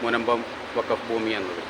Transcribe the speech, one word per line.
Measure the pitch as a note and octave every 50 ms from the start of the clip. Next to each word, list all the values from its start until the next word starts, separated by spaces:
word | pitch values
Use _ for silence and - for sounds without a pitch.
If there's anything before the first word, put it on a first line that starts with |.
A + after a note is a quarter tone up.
| -
മുനമ്പം | A#2 A#2 A#2 A2+ A2+ A#2+ A#2 A#2+ - - - - - - A#2+
വഖഫ് | A2+ - A2+ G#2+ A2+ A#2
ഭൂമി | A#2 A2+ A2 A2 A2 G#2
എന്നത്. | F#2+ F#2 F2 E2+ E2+ -